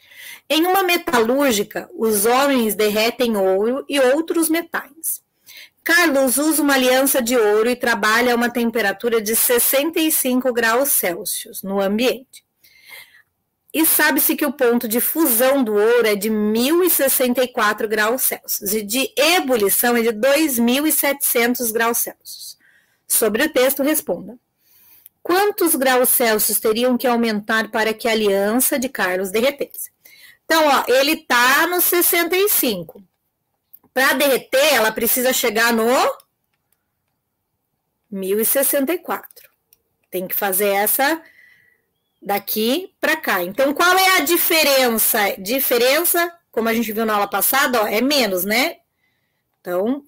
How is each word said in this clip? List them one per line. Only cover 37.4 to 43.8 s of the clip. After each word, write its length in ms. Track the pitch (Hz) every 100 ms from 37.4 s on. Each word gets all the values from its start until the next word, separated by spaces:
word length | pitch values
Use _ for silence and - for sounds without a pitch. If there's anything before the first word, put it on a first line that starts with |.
| _ _ _ _ _ _ _
mil 280 | 196 190 208
e 60 |
sessenta 480 | 220 277 269 285 269
e 60 | 349
quatro. 520 | - 196 - - - _ _ _ _ _ _
Tem 180 | 180 185
que 60 |
fazer 340 | - 202 185 202
essa 540 | 196 214 - 269 320 - _ - _ _ _ _ _ _ _
daqui 720 | 190 202 - 214 226 294 381 _
pra 160 | 285 302
cá. 260 | 269 196
Então, 320 | 180 202 269
qual 220 | 285